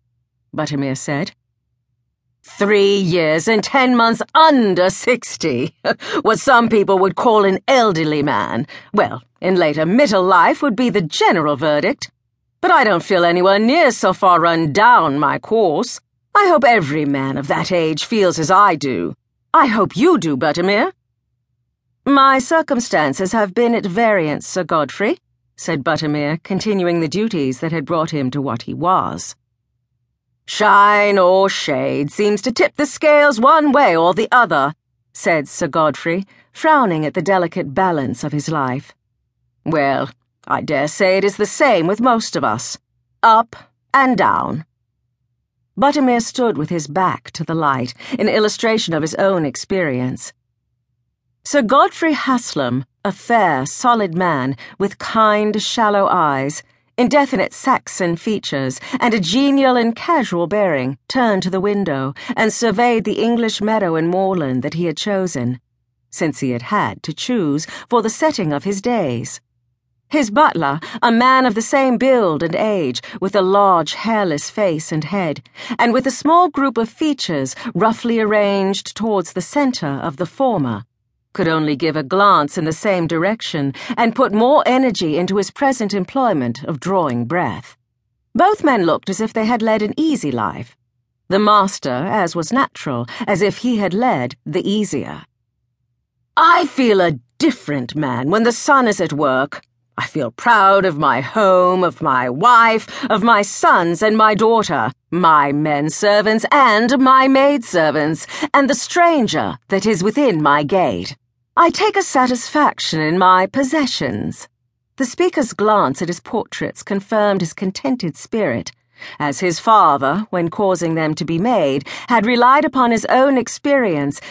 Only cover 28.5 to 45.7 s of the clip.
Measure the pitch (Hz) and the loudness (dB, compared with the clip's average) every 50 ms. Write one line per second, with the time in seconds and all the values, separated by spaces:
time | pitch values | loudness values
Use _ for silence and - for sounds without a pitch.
28.5 | 117 113 - - - 127 151 175 190 165 104 - 67 87 - - - _ _ _ | -6 -8 -8 -10 -8 -4 -2 0 0 0 0 -4 -6 -10 -12 -14 -16 _ _ _
29.5 | _ _ _ _ _ _ _ _ _ _ _ _ _ _ _ _ _ _ _ - | _ _ _ _ _ _ _ _ _ _ _ _ _ _ _ _ _ _ _ -10
30.5 | - - 214 208 196 202 202 208 208 208 208 208 202 196 180 180 185 190 196 190 | -2 0 4 4 6 6 6 6 6 4 4 2 4 4 4 4 4 4 2 2
31.5 | - - - - 143 127 135 135 131 135 147 147 - - 214 208 208 202 - 254 | 0 -4 -4 -4 -2 -2 -2 -4 -2 -4 -4 -4 -2 -2 0 0 0 0 -2 -4
32.5 | 226 - 370 - _ - 294 285 - - - 302 294 294 294 294 247 214 233 277 | -2 0 0 -2 _ -2 -4 -4 -4 0 2 4 6 6 6 4 4 4 4 4
33.5 | 311 311 302 294 247 285 269 208 170 165 165 175 190 190 214 - 254 254 233 180 | 6 6 4 4 4 4 4 4 4 4 2 2 2 0 0 2 4 4 4 4
34.5 | 165 143 135 143 160 _ _ _ _ _ _ _ - - - 208 170 156 143 - | 2 0 0 0 -4 _ _ _ _ _ _ _ -14 -6 -2 0 0 0 -2 -4
35.5 | - - 180 156 127 170 156 151 135 - - 165 165 190 196 _ _ _ _ _ | -6 -6 -6 -2 0 0 0 0 0 -2 -4 -4 -4 -4 -6 _ _ _ _ _
36.5 | _ - - 311 311 285 254 202 170 156 156 147 127 151 151 196 196 185 175 165 | _ -2 2 2 4 4 4 2 0 -2 -2 -4 -4 -4 0 0 2 2 0 -2
37.5 | - 185 160 143 131 196 190 185 170 147 135 110 107 - - 147 147 147 143 - | -4 -6 -6 -4 -2 0 0 0 0 -2 -2 -4 -6 -6 -8 -6 -6 -6 -4 -4
38.5 | 160 151 135 127 123 139 - - - _ _ _ _ _ _ _ _ _ _ _ | -4 -4 -2 -4 -4 -6 -10 -14 -20 _ _ _ _ _ _ _ _ _ _ _
39.5 | _ _ - - 160 151 143 139 135 131 127 120 - _ _ _ _ _ - - | _ _ -8 -4 -2 0 0 0 0 -2 -4 -6 -10 _ _ _ _ _ -8 -6
40.5 | 135 135 - - 151 135 143 156 - - 202 185 185 196 190 202 196 - 208 202 | -6 -6 -4 -4 -2 -2 -2 -4 -2 0 0 2 2 2 0 -2 -2 -2 -6 -4
41.5 | - - 311 269 220 175 156 170 208 214 233 269 233 226 220 - - 165 131 117 | -2 0 2 2 2 2 2 0 -2 0 2 2 2 0 -2 -4 -6 -4 -2 -2
42.5 | 107 127 - - - - _ _ _ _ _ _ _ - - 226 220 226 233 233 | -4 -4 -6 -10 -14 -16 _ _ _ _ _ _ _ 2 4 6 6 6 4 0
43.5 | - - - _ _ _ _ _ - 277 269 262 247 190 175 110 - - - - | -6 -20 -20 _ _ _ _ _ 2 2 4 4 2 2 2 2 0 0 -2 -4
44.5 | - 151 160 _ _ _ _ _ _ _ _ _ _ _ _ _ _ _ _ _ | -6 -8 -10 _ _ _ _ _ _ _ _ _ _ _ _ _ _ _ _ _
45.5 | _ _ _ _ | _ _ _ _